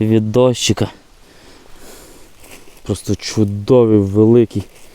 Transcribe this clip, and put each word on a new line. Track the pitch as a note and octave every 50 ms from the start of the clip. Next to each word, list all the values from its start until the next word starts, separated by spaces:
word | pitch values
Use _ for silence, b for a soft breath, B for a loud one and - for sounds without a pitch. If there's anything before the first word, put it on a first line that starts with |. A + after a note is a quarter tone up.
від | A2 G#2+ A2 A2+ G#2+ G#2+
дощика. | G#2+ B2 B2+ B2+ A#2+ - - - G#2+ - G#2+ - - - _ _ _ _ B B B B B B B B B B B B B B B B B B B B B B B - - - - - - - - - -
Просто | - G#2 - - - G2+
чудовий | - - - - A2+ A2 G2+ G2+ G2+ G2+ - C3+ B2 A#2 A2 G#2+ G#2
великий | G2 G2 G2 G#2+ A2 A2 A#2 A#2+ A#2 - - G2+ F#2+ - b b b b b